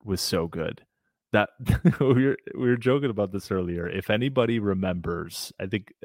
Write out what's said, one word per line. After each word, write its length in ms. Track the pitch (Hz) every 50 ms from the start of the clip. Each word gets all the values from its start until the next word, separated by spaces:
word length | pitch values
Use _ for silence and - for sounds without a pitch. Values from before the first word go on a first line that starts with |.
| -
was 180 | 107 95 -
so 260 | - - 95 85 82
good. 360 | 82 - 85 78 80 - - _ _ _ _ _ _ _ _ _ -
That, 180 | - 104 101 - _ -
<laughs> 400 | 123 - - - - 170 - -
we 260 | 143 135 123 127 135
were, 120 | 139 - - - - -
we 120 | - 127 123
were 80 | 123
joking 340 | 120 113 127 131 143 143 127
about 200 | 104 104 101 92
this 200 | 101 98 - -
earlier. 360 | 98 92 90 87 87 87 85
If 220 | 87 87 95 - -
anybody 480 | 107 110 127 139 131 131 117 117 120
remembers, 960 | 113 104 101 95 92 95 92 87 87 82 87 85 82 82 85 - - - - - -
I 80 | 95
think 260 | 95 107 101 95 - - -